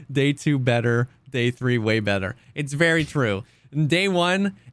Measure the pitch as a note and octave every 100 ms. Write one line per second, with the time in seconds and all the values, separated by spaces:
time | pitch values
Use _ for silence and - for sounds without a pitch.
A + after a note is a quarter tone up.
0 | - C#3 C#3 C#3+ - C#3+ B2+ A#2+ A#2 A#2
1 | B2 _ - C3 A#2+ B2 B2+ B2 A2 A2
2 | G#2 G2+ F#2+ - - - C#3+ C#3+ E3+ E3
3 | D3+ D3+ A#2+ G2 - _ - C#3+ D3+ E3+
4 | G3 F3+ F3 F#3+ G3+ G3 -